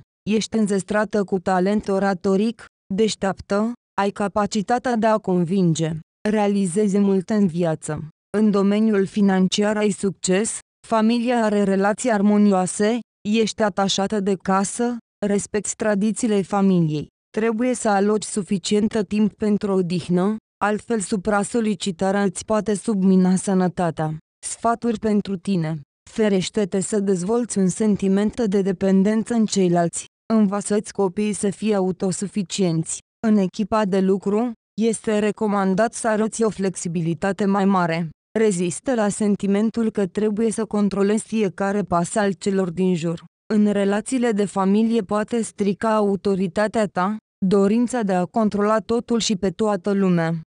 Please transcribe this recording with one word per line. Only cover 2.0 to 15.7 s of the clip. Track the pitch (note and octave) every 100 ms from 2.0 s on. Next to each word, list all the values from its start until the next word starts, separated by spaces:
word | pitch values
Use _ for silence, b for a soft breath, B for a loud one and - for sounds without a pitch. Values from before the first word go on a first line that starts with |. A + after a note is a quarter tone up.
| G3 F#3+ G3+ F#3+ A3 A3 - _ - F#3+
deșteaptă, | A3 - G3 F3+ - G3+ A3 B3 _ -
ai | G3+
capacitatea | G3 G3+ G#3+ G3+ A3 F#3+ B3 B3+ A#3+
de | A3
a | A3
convinge. | G#3+ F3+ E3+ G3 F3 D#3 D#3+ D#3+ - _ G#3+
Realizezi | G#3+ G3+ G3+ F#3+ E3+ G#3+ G3+
multe | G3+ F#3+ F3
în | G#3+ G3+
viață. | D#3+ E3+ D#3 - D3+ D#3 - _ G3+
În | A3
domeniul | G3+ G3 G#3 A3 G#3 G3
financiar | - G3+ F#3+ F#3 - G#3 G#3+
ai | G#3
succes, | F#3 G3 E3 - F#3 A3+ - - _ -
familia | A3+ A3 A#3+ A#3 A#3+
are | G#3+ G#3
relații | G3+ G3 G3+ G#3+ B3
armonioase, | G#3+ G#3 G#3 G#3 F#3+ F#3 - G#3 A#3+ - _ G3+
ești | A3 G#3+ -
atașată | G#3+ F#3+ G3 - F#3+ A3
de | G3 F#3+
casă, | - F#3+ G3 - A#3+ A#3+ - _ G#3
respecti | G3+ - G#3+ -